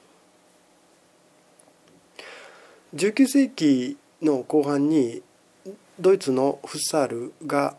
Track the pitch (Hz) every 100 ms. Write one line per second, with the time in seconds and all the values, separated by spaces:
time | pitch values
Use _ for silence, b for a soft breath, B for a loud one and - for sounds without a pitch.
0 | _ _ _ _ _ _ _ _ _ _
1 | _ _ _ _ _ _ _ _ _ _
2 | _ - B B B B B B B 147
3 | 196 214 262 285 269 - 151 131 127 -
4 | _ - 156 135 123 156 143 143 143 156
5 | 120 120 - _ _ _ 190 202 _ -
6 | 185 196 139 131 139 - - - - 156
7 | 127 117 123 - 294 143 143